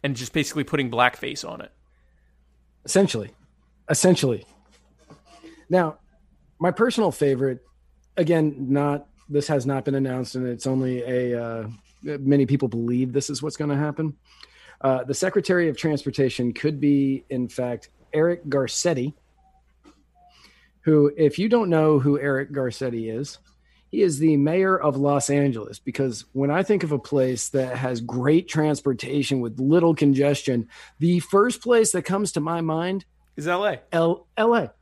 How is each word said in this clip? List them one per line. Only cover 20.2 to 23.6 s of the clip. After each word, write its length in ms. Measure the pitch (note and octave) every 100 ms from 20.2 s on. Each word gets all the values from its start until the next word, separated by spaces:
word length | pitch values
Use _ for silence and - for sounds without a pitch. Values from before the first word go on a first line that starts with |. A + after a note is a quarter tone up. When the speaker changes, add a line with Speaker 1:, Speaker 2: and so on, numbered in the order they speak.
| _ _ - _ _ _
Speaker 2:
who, 300 | - D3+ C#3+ D3
if 220 | D3+ D3
you 100 | G#3+
don't 200 | A#3+ G3
know 300 | D#3+ D#3 D3+
who 200 | C#3 C#3+
Eric 340 | C#3 C3+ C#3
Garcetti 600 | C#3 B2+ - C3 A#2 A2+
is, 260 | A2+ C#3+ - _ _